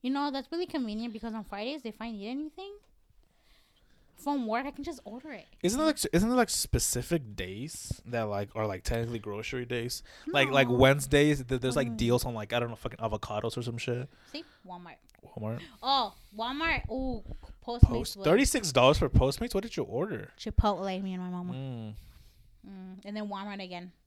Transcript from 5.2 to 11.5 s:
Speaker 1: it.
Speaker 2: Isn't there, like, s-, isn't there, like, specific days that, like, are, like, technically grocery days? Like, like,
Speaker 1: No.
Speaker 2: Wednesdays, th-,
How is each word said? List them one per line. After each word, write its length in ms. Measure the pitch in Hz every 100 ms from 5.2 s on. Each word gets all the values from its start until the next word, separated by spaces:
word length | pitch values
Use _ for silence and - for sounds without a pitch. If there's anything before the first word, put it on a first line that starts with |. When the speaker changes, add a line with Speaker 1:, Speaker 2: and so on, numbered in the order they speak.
| 311
Speaker 1:
it. 140 | 226 - -
Speaker 2:
Isn't 140 | 175 247
there, 100 | 311
like, 80 | 302
s-, 100 | -
isn't 160 | 170 220
there, 100 | 254
like, 120 | 233
specific 880 | - - 120 - 123 123 170 120 101
days 640 | 92 98 143 - - - -
that, 160 | 120
like, 260 | 110 101 101
are, 140 | - 107
like, 160 | 95
technically 360 | - 117 117 117
grocery 460 | 104 101 113 127 120
days? 380 | 120 117 - - - -
Like, 220 | 143 135
like, 160 | 139 127
Speaker 1:
No. 60 | 123
Speaker 2:
Wednesdays, 680 | 131 143 135 143 147 143
th-, 160 | 123